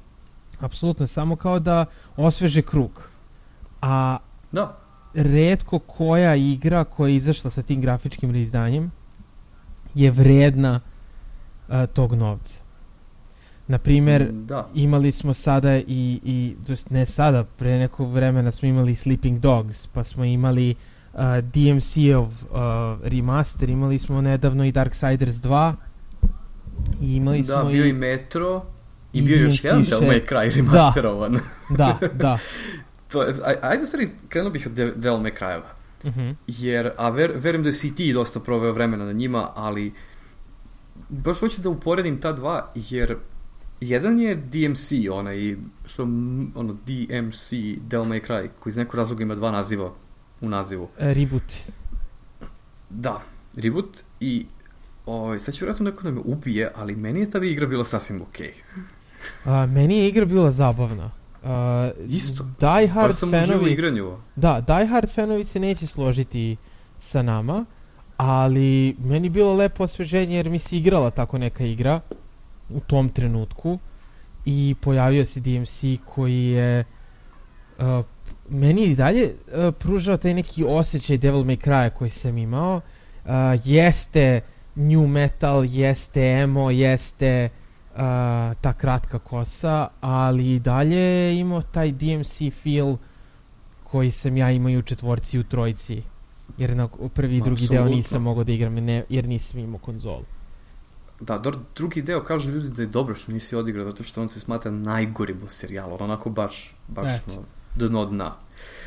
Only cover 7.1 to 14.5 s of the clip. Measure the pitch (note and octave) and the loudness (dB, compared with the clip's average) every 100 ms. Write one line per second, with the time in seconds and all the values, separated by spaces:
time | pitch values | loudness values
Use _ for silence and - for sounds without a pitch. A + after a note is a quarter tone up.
7.1 | C3+ C#3 D3+ B2+ C3 A#2+ C3+ B2+ B2 C#3 | 4 2 -2 -2 -6 -2 0 0 0 -4
8.1 | - B2 A#2+ A2+ A#2+ A#2 C#3+ E3+ - - | -4 -2 0 0 0 0 0 -2 -8 -20
9.1 | - - - - - - - - C#3 C#3 | -20 -20 -20 -20 -20 -20 -18 -6 4 6
10.1 | B2+ C3+ C#3 C#3+ C3+ C3+ B2 - - - | 8 8 10 8 6 2 2 -4 -20 -20
11.1 | - - - - - - B2+ B2+ - B2 | -18 -16 -16 -18 -18 -4 -2 0 2 2
12.1 | A#2 G#2+ G2+ - - - - - - - | 4 2 -2 -8 -18 -20 -20 -20 -20 -20
13.1 | - - - - - - B2+ C#3+ C#3+ D3 | -20 -20 -20 -20 -16 -2 0 6 6 6
14.1 | C#3+ C3+ A2 A2 | 4 2 -2 -6